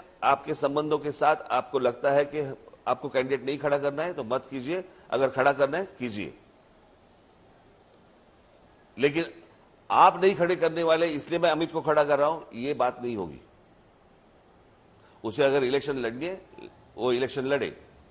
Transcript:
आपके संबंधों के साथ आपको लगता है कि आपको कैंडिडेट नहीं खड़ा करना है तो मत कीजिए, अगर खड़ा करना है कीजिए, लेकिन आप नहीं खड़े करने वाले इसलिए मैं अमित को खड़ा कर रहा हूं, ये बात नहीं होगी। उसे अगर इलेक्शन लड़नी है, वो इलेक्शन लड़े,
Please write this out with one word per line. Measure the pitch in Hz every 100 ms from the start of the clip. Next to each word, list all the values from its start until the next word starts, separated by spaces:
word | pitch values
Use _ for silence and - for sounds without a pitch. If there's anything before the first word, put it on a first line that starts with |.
| - -
आपके | 120 139 -
संबंधों | 151 143 143 151 151
के | 143
साथ | 139 147 151
आपको | - 123 123 139
लगता | 123 120 143
है | 139 143
कि | 151 139 - - - -
आपको | 127 143
कैंडिडेट | 131 131 135 127
नहीं | 143
खड़ा | 147 143
करना | 143 143
है | 170
तो | 160
मत | 113 127 -
कीजिए, | 135 123 180 180 - -
अगर | 127 135
खड़ा | 131 135
करना | 135 139 160
है | 190
कीजिए, | - 123 104 80 - _ _ _ _ _ _ _ _ _ _ _ _ _ _ _ _ _ _ _ _ _ _ _ _ _ -
लेकिन | 135 147 165 - - - _ _ -
आप | 104 175 180
नहीं | 190 196
खड़े | 175 175
करने | 165 160
वाले | 165 160 170
इसलिए | 147 127 170
मैं | 170
अमित | 156 160
को | 160
खड़ा | 143 151
कर | 147 143
रहा | 147
हूं, | 165 - 110
ये | 131
बात | 135 123 123
नहीं | 120 110
होगी। | 87 65 - - _ _ _ _ _ _ _ _ _ _ _ _ _ _ - -
उसे | 113 107
अगर | 139 139
इलेक्शन | 127 139 139 135
लड़नी | 117 120 165
है, | 185 - - - - - -
वो | 123
इलेक्शन | 123 131 143 131
लड़े, | 139 95 - - - -